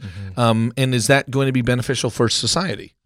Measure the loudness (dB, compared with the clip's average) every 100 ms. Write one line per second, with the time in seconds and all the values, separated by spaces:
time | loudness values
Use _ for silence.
0 | -14 -12 -10 0 2 4 0 0 0 0
1 | 4 4 2 -2 0 0 0 0 0 -2
2 | -2 0 0 0 0 -2 -2 -6 -10 _